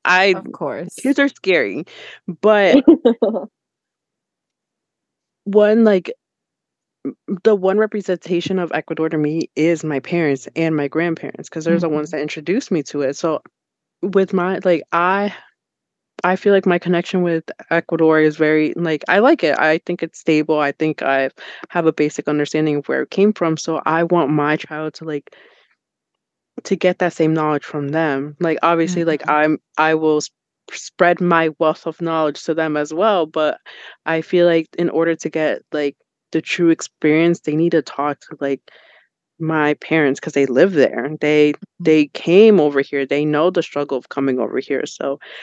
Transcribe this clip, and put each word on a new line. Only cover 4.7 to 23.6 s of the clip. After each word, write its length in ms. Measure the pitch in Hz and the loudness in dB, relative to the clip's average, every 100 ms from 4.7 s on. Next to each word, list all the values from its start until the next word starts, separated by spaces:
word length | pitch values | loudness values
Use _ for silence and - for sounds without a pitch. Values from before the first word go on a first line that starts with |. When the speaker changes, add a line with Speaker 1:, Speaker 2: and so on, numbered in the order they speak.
| _ _ _ _ _ _ _ - | _ _ _ _ _ _ _ 0
Speaker 1:
one, 380 | 202 208 220 | 4 6 6
like, 280 | 220 196 175 - _ _ _ _ _ _ _ _ - | 4 4 0 -12 _ _ _ _ _ _ _ _ -14
m-, 320 | - - 180 | -12 -10 -2
the 100 | 226 | 2
one 240 | 208 185 202 | 2 2 0
representation 800 | 214 208 196 180 - 175 - 185 | 0 -4 -6 -6 -4 -4 -2 -4
of 140 | 175 | -2
Ecuador 340 | 151 - 160 160 | -6 -6 -4 -4
to 100 | 160 | -2
me 320 | 147 160 - - | -2 -2 -6 -2
is 280 | 156 165 | 0 0
my 160 | 156 143 | -2 -6
parents 480 | - 175 160 135 - - | -4 -2 0 -2 -6 -4
and 200 | 165 156 | -2 -2
my 120 | 143 | -4
grandparents, 600 | 160 170 165 143 - 156 | -4 -4 -4 -8 -14 -14
'cause 160 | - | -8
they're 160 | 160 170 | -2 0
the 80 | 175 | 0
Speaker 2:
Mm-hmm. 20 | |
Speaker 1:
ones 200 | 151 151 | -4 -4
that 80 | 165 | -6
introduced 480 | 151 - 151 208 - | -8 -8 -4 -4 -2
me 120 | 175 | -4
to 180 | 139 147 | -4 -4
it. 140 | 135 143 | -4 -4
So 260 | 175 156 - _ _ _ _ _ | -4 -4 -8 _ _ _ _ _
with 300 | 208 196 190 | -2 0 0
my, 260 | 190 180 185 | 0 -2 -2
like, 180 | 190 170 - | 0 0 0
I, 420 | 170 175 196 202 - - _ _ _ _ _ _ - | 0 0 0 -2 -6 -16 _ _ _ _ _ _ -2
I 120 | 180 190 | 0 2
feel 180 | - | 4
like 120 | 196 190 | 4 4
my 120 | 175 | 0
connection 440 | 175 175 175 190 | 2 0 0 -2
with 220 | 175 165 - - - | 0 -2 -4 -14 -4
Ecuador 500 | 165 - 160 160 156 | -4 -2 2 4 6
is 160 | 156 151 | 4 2
very, 380 | 156 156 156 - | 2 2 0 -2
like, 280 | 170 151 - | -4 -4 0
I 120 | 180 | 4
like 240 | 233 330 | 4 4
it. 140 | 160 - | 2 0
I 200 | 156 160 - | 0 0 -2
think 160 | 180 | -6
it's 180 | 165 - | -8 -6
stable. 380 | - 156 156 156 | 0 0 2 0
I 120 | 143 | -2
think 300 | 143 156 151 | -2 -4 -2
I 280 | 135 135 135 - - - - | -2 0 -2 -6 -16 -18 -8
have 160 | 175 165 | -2 0
a 60 | |
basic 340 | 156 151 - 147 | 0 -2 -2 -4
understanding 480 | 151 147 156 156 147 | -4 -2 -2 0 -2
of 120 | - | -2
where 140 | 135 | -4
it 80 | 131 | -4
came 220 | - 202 | 2 2
from. 220 | 208 165 | 2 -2
So 240 | 156 | -2